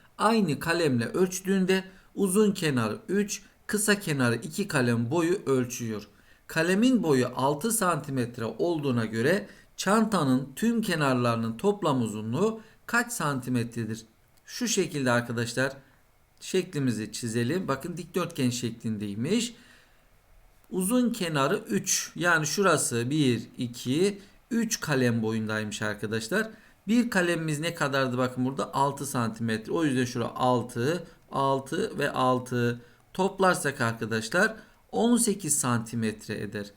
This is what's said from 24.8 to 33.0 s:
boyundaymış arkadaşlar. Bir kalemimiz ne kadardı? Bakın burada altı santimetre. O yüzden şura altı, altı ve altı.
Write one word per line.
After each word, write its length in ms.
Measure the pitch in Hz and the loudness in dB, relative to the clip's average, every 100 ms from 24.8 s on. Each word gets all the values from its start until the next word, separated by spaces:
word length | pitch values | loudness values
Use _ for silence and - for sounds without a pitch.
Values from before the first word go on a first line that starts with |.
| 151 135 123 117 | 0 2 2 2
boyundaymış 600 | 110 113 107 107 104 104 | 0 -2 -2 -2 -2 -4
arkadaşlar. 680 | 107 104 107 110 110 196 220 - - _ 190 | -4 -2 -2 -4 0 -2 -2 -8 -20 _ 0
Bir 220 | 240 240 | 2 2
kalemimiz 500 | 190 175 165 160 147 | 2 2 0 0 -2
ne 140 | 170 170 | -4 -2
kadardı? 420 | 143 135 131 123 | 0 2 0 0
Bakın 280 | 123 123 127 | 0 0 -2
burada 280 | 139 - | -2 -4
altı 320 | 135 139 135 143 | 0 0 -2 -4
santimetre. 640 | 131 113 110 117 110 - | -2 -2 -2 -2 -2 -2
O 120 | 170 | 0
yüzden 220 | 156 127 120 | 2 2 0
şura 300 | 120 113 - | -2 -4 0
altı, 680 | 127 123 - 120 131 175 - - - | 2 2 0 -2 -2 -2 -6 -20 -8
altı 640 | 139 135 135 - 170 - - | -2 0 0 -2 -4 -4 -2
ve 120 | - | -2
altı. 680 | - 127 127 - 123 120 120 - _ | 0 2 2 0 0 0 -2 -10 _